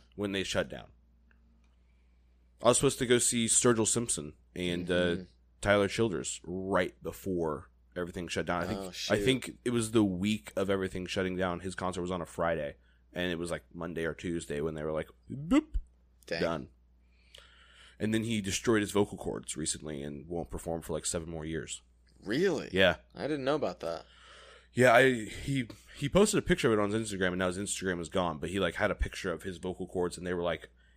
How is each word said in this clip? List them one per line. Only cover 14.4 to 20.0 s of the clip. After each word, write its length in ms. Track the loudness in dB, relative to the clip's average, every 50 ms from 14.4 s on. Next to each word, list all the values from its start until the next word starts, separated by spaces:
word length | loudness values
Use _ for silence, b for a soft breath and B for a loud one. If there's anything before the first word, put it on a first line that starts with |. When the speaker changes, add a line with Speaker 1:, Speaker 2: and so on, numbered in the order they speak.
| -4 -4 -4 -2
Speaker 1:
when 140 | -2 -2 -4
they 80 | -4 -4
were 80 | -4 -2
like, 160 | -4 -4 -6 -10 _ _ -12
"Boop, 460 | -10 -10 -2 2 2 2 2 2 -2 -6 -6 -6 _ _ _ _ _ _ _
Speaker 2:
Dang. 140 | -8 -4 -2
Speaker 1:
done." 280 | 0 0 -2 -2 -6 -10 -16 _ _ _ _ _ _ b b b b b b b b b b b b b b b b b b -6 -2
And 100 | 0 0
then 120 | 0 0
he 160 | 0 0 -2
destroyed 400 | -2 -2 -4 0 2 4 4 4
his 100 | 4 2
vocal 260 | 2 2 2 2 0
cords 400 | -6 -6 -6 -6 -6 -6 -8 -8
recently 460 | -4 -4 -4 -4 -4 -6 -8 -8 -6